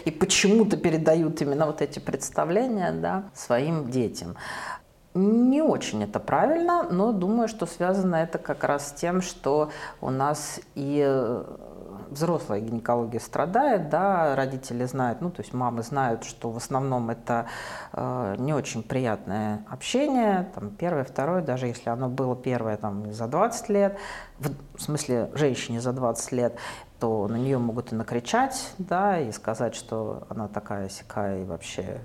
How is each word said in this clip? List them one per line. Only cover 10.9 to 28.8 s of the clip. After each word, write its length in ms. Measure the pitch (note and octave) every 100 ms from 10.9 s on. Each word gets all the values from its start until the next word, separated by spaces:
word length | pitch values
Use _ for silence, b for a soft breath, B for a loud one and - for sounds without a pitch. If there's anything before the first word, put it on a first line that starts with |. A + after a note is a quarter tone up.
| D3 C#3
э, 380 | C3+ A#2 A#2 - - - E2+ F#2 G2 -
взрослая 480 | C#3 E3 D#3+ - G#2
гинекология 600 | A2+ A#2 - A#2+ A#2 A2+
страдает, 680 | - - D3+ G#3 C#4+ G#3+ D3+
да, 460 | D3+ G3 F#3 D#3+ C3+
родители 500 | C3+ C3+ - A#2+ B2+
знают, 340 | C3+ B2+ B2
ну, 100 | E3+
то 100 | E3+
есть 140 | - B2+
мамы 300 | B2 A#2 A2+
знают, 400 | C#3+ C3 A2+ -
что 260 | - A#2+
в 60 | A#2
основном 540 | - C3+ C3+ B2+ A#2
это, 360 | A2+ - A#2 A#2+ B B B B
э, 420 | - B2+ B2+ A2 G2+
не 140 | C3
очень 300 | D3+ - -
приятное 840 | A2 C3 B2+ G2+ - G2+ G#2+ G#2+ -
общение, 800 | B2+ - A#3+ D4 C4 A3 F#3+ - -
там, 160 | G#2
первое, 340 | G2+ E3+ D#3 C3
второе, 380 | - C3+ F3+
даже 260 | D#3 B2+ B2+
если 220 | A#2 -
оно 180 | A#2+ C3
было 260 | B2+ C3 B2
первое, 420 | C3 B2+ A2+ G#2+
там, 360 | A2 G2+ G#2+
за 160 | G#2+ A#2
двадцать 400 | D3+ A3+ A#3+ -
лет, 280 | G3+ G3 G3 B B B -
в, 100 | C#3 - - -
в 60 |
смысле, 480 | - D3 - B2 G#2+ -
женщине 460 | D3 A#2+ - A#2
за 120 | B2
двадцать 400 | B2+ B2 A2+ -
лет, 240 | B2+ A#2+ - B B - -
то 300 | A#2 A2 G2+
на 80 | A2+
неё 240 | C3 C3
могут 320 | A#2+ A#2 A#2+
и 20 | A2
накричать, 760 | A2+ A#2+ - A3+ C4 C4 -
да, 420 | -